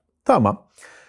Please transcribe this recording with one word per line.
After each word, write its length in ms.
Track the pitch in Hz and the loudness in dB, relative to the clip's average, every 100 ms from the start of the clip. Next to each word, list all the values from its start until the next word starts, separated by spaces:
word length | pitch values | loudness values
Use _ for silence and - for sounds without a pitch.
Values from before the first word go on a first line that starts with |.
| _ _ | _ _
Tamam. 420 | - 214 101 - _ _ - - | -2 0 0 -4 _ _ -20 -20